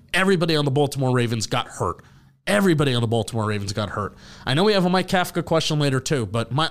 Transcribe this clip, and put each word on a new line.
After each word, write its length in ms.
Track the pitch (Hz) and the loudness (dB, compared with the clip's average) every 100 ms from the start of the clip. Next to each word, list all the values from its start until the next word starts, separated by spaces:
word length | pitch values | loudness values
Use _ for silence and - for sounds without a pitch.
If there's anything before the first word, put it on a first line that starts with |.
| - | -6
everybody 400 | 175 190 185 170 151 | 0 2 2 2 0
on 80 | |
the 60 | 147 | 2
Baltimore 440 | 135 139 135 131 | 2 0 0 0
Ravens 320 | 123 120 113 101 | 2 0 -2 -2
got 200 | 123 - | -4 -4
hurt. 360 | - 113 - - - - _ - | -4 -6 -6 -14 -20 -20 _ 0
Everybody 480 | 202 196 156 139 | 2 4 2 2
on 60 | 120 | 0
the 60 | 117 | 0
Baltimore 380 | 117 104 113 | 0 -2 -2
Ravens 280 | 107 104 98 | -2 -2 -4
got 160 | 104 104 | -6 -4
hurt. 260 | - 98 - - - | -4 -8 -10 -20 -10
I 120 | - | -2
know 80 | 135 | 2
we 100 | 208 | 2
have 100 | 202 | 4
a 60 | 180 | 2
Mike 180 | 185 180 | 2 2
Kafka 380 | 190 175 175 | 0 0 -4
question 320 | 156 160 - 151 | 0 0 0 0
later 220 | 143 131 | 0 0
too, 260 | - 147 | -2 -4
but 260 | 104 113 110 | -2 -4 -2
Mi-, 140 | 135 160 | -2 -2